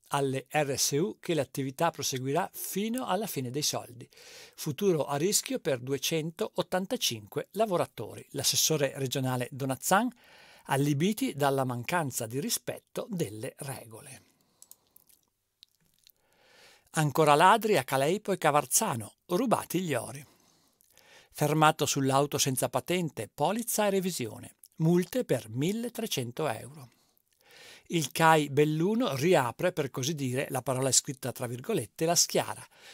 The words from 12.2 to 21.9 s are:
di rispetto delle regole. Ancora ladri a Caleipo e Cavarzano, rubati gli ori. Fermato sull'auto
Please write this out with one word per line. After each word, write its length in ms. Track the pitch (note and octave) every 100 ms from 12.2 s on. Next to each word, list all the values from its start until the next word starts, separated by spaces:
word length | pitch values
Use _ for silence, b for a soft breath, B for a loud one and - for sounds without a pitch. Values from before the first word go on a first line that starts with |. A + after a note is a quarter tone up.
| A2
di 120 | C3
rispetto 680 | A3+ - - - - - B3
delle 460 | F3 A2+ G#2+ C3 -
regole. 640 | C#3 B2 A2 G#2+ - - _ _ _ _ - - _ _ _ _ _ _ _ _ _ _ _ _ _ b b b b b b b b
Ancora 420 | D#3+ D3 D#3+ D3+
ladri 440 | D3 F#3 G#3 G#3+ E3+
a 60 |
Caleipo 480 | - C3+ C#3+ G#3 -
e 60 | F3+
Cavarzano, 760 | D#3 D3 C#3 - G#3+ A#2 G2+ - -
rubati 560 | F3+ B3+ - - F3
gli 140 | F3 A#2+
ori. 280 | A2 C#3 - b b b b b _ b b b b
Fermato 560 | - D3 D#3 D#3 -
sull'auto 500 | C#3+